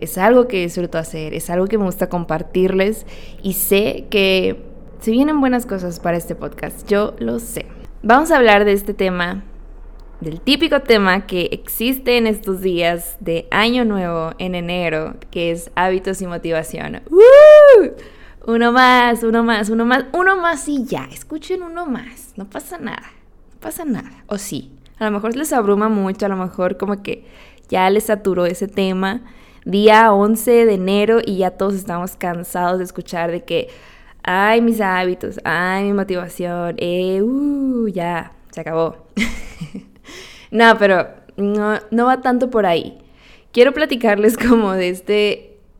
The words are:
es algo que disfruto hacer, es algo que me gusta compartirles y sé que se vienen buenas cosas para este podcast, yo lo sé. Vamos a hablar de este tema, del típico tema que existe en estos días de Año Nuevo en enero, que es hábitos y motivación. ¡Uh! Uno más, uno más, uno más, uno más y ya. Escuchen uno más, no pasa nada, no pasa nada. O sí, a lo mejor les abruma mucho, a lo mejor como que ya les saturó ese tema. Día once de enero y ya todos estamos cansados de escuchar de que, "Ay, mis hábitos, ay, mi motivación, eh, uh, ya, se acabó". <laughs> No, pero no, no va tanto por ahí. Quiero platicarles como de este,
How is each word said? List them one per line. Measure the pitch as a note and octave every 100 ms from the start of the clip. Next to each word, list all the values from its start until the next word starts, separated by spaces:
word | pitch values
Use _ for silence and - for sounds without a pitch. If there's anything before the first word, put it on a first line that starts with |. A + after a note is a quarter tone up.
es | D#3+ F#3
algo | G3+ B3 A#3+
que | F#3+
disfruto | F3 F3 F3 E3+
hacer, | D#3+ D#3+ D#3
es | E3 -
algo | F3 G3
que | G#3+
me |
gusta | F#3+ F3 F3+
compartirles | F3 E3+ D#3+ E3+ F#3 F#3 F#3 G3 A3 - - - -
y | G3
sé | F#3 - G3 G#3+ - -
que | G#3 G3 F#3+ F#3 F#3 - - - -
se | -
vienen | A#3 D4 D4+
buenas | C4+ B3
cosas | B3 F#3+ F3+ E3+
para | F3 E3+
este | E3
podcast, | E3+ - - E3 - -
yo | G3+ G#3+ -
lo | A#3 A#3
sé. | - - - - - -
Vamos | G#3 B3 D#4+
a | D4+
hablar | A#3 G3+ G#3
de |
este | G3+ G3+
tema, | G3+ F#3+ F3+ F3 G3 - - - - - - - -
del | D#3 E3
típico | - C4+ D#4+ C#4
tema | C4+ A3 G3 F#3 G3
que | F#3 -
existe | - - - A#3 C4 - A#3+
en | A3+
estos | G3+ G3 F#3
días | F#3+ F3 E3+ F3 - -
de | F3 E3 -
Año | F#3+ A3+ B3 A3+
Nuevo | G3+ F3 E3 D#3+ -
en | F#3
enero, | F3+ E3+ F3+ E3+ D#3 D#3+ - -
que | F3+ E3+
es | E3+ - -
hábitos | F#3 F#3 F#3+ F#3+
y | F#3
motivación. | E3+ E3 D#3+ D#3+ D#3+ D3+ - -
¡Uh! | E4+ A#4 C#5 D5+ D5+ D5 A#4 C4 - - - - - -
Uno | A#3 A#3+
más, | A#3+ B3+ B3 A#3+ A3+
uno | A3+ A3+
más, | A#3 A3 G#3+
uno | A3+
más, | A#3 B3+ -
uno | E4+ F#4 F#4+
más | E4+ D#4+ -
y | C#4+
ya. | A3+ D3 C3
Escuchen | - - D#4 - F#4
uno | E4+ E4+
más, | E4+ G#3+ - - - -
no | G3+
pasa | - - F4
nada, | A#3 - - _ _ - _
no | -
pasa | D#4+ D#4+
nada. | D#4+ G#3 - - -
O | G3+
sí, | - C3+ - - - -
a | G#3+
lo |
mejor | G#3 A3
les | A#3+ D4+
abruma | C#4 G3+ G3+ G#3+
mucho, | G#3+ F#3+ G3 G3+
a |
lo | F#3+
mejor | F#3 - F3+ F#3+
como | G3 G3+
que | G3+ - - - - - -
ya | F#3 F#3
les | G#3
saturó | G#3+ G#3 G#3 F3+ F3
ese | F3+ G3
tema. | - F#3+ F#3 F#3+ A#3 - - - -
Día | - G3 G#3+ G#3+ A3+
once | G3+ G#3 A3 B3 A#3
de | A#3
enero | F#3+ F#3 G3+ G#3 A3+ -
y | F#3+
ya | F#3
todos | F3+ G3
estamos | G3 F#3 F3 E3+
cansados | - F3+ F3 E3+ F3+ F3 F#3
de |
escuchar | F3+ - F3 F3 E3+
de | E3+
que, | - E3+ - - - - - -
"Ay, | - F#3 G3+ A#3
mis | A#3 A3
hábitos, | G3 F#3 F#3 F3+ - -
ay, | - E3 F3+ F#3+ G3+
mi |
motivación, | G3+ F#3+ F3+ F3 - F3 F3 F3 E3
eh, | F3 F3+ F#3 F#3+
uh, | A3 C4+ C#4+ C#4+ C4+ B3 A3
ya, | F3+ E3+ E3+ - - -
se | -
acabó". | D#3+ E3 D#3+ - - -
<laughs> | A3+ - - - D#3 G3 - _ - - - - -
No, | A3 A3+ A3
pero | G3+ F#3 - - - -
no, | G3+ G#3 G#3 G#3+ -
no | A3+ A#3+
va | C4
tanto | B3+ B3 B3+
por | A#3 G3
ahí. | E3+ - - - _ - - _
Quiero | A3+ A#3+
platicarles | D4 E4+ B3+ A3+ G3+ G#3+ -
como | A#3+ A#3 G#3
de | F#3+ F3+
este, | F#3 - G#3 G#3 - - - _